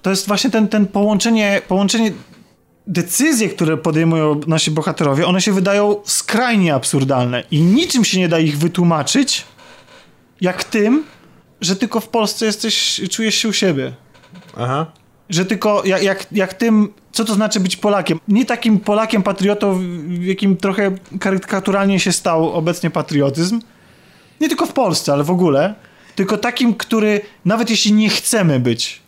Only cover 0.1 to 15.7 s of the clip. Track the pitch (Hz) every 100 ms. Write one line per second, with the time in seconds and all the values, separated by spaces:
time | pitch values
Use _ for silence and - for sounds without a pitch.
0.1 | 190 - 202 269 226 208 214 196 202 208
1.1 | 208 233 226 208 202 - 190 196 226 220
2.1 | 147 - - _ _ _ _ - 175 170
3.1 | - 302 262 214 - 160 156 165 156 165
4.1 | 165 156 147 151 160 - 156 156 156 151
5.1 | 139 165 185 180 190 190 202 208 208 -
6.1 | - - 214 247 220 175 139 - 143 131
7.1 | 131 123 123 - 147 165 226 349 262 202
8.1 | 190 180 165 160 143 170 175 175 160 135
9.1 | - 262 - - - - - - - -
10.1 | _ _ _ 180 180 - 220 208 285 311
11.1 | - - - _ _ 156 190 240 226 214
12.1 | 233 208 - 220 208 226 - - - 185
13.1 | - 220 - 226 196 190 139 131 127 _
14.1 | - - - - - 120 135 160 _ _
15.1 | _ _ 170 185 202 214